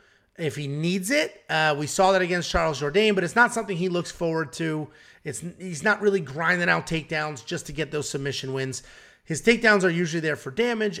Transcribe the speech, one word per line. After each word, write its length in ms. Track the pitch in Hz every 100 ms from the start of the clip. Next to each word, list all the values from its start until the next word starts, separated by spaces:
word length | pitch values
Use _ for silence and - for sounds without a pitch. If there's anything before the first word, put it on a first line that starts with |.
| _ _ _ -
if 160 | 160 139
he 100 | 143
needs 460 | 147 165 190 185
it. 320 | 285 311 - -
Uh, 260 | 156 156 147
we 80 | 147
saw 280 | - 190
that 80 | 190
against 260 | 180 180 160
Charles 320 | 180 165 139
Jourdain, 320 | 147 165 214
but 100 | 196
it's 120 | 175 233
not 180 | 240
something 240 | 233 202 175
he 120 | 185
looks 200 | 175 170
forward 420 | - 170 160 151
to. 340 | - 165 156 147 - - -
It's, 200 | 156 - 170 -
he's 240 | 185 156
not 180 | 214 208
really 200 | 202 196
grinding 480 | 143 135 165 180 175
out 180 | 165 -
takedowns 580 | 165 147 160 151 147 -
just 220 | 170 -
to 60 |
get 180 | 147 147
those 180 | 151 135
submission 440 | 147 139 127 131
wins. 280 | 135 131 127 - - - _
His 200 | _ 151
takedowns 400 | - 233 233 208
are 60 | 185
usually 320 | 170 175 165
there 140 | 156 147
for 140 | 139
damage, 500 | 131 240 233 214 165